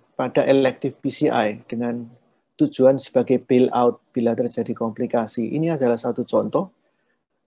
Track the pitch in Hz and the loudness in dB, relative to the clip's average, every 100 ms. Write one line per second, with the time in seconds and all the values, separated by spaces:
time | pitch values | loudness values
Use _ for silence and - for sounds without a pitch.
0 | _ - 127 147 131 135 131 127 135 - | _ -6 -2 0 4 4 4 0 -6 -6
1 | 139 - 147 123 107 113 - 117 120 120 | -8 -2 0 2 0 -4 -10 -6 -4 -6
2 | 117 - _ _ _ - 147 - 131 135 | -10 -18 _ _ _ -2 0 4 4 4
3 | - 127 120 127 - 127 127 123 123 - | 0 -2 0 0 2 2 4 2 0 0
4 | _ 123 117 113 120 - 113 113 113 107 | _ -2 -2 0 -4 -4 -6 -4 -6 -6
5 | 123 120 110 - 113 147 165 151 123 117 | -4 -2 -2 -4 -4 -2 -2 0 0 0
6 | 127 120 117 110 107 160 190 _ _ _ | -2 -4 -2 -2 0 -2 -4 _ _ _
7 | _ _ _ _ | _ _ _ _